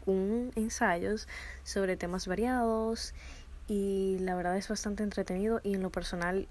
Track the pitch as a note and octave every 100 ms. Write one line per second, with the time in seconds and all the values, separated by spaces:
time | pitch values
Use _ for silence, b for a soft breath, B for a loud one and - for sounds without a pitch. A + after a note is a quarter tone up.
0 | - F#3+ G3 A#3 B3 A3+ A3 - A3 F3
1 | F#3+ G#3+ - B B B - G3+ F#3+ F3+
2 | F3 F#3 F#3 F3+ A#3+ B3+ A#3 A3 A3 A3+
3 | - - B B B - - G3+ G3 G3
4 | F#3+ F#3+ F#3 F3+ F3 F#3+ - G#3 G#3+ G3+
5 | G#3 G3 F#3+ F#3 G#3+ A3+ G3+ G3 F#3 F3+
6 | F3 F3+ F3 F#3+ -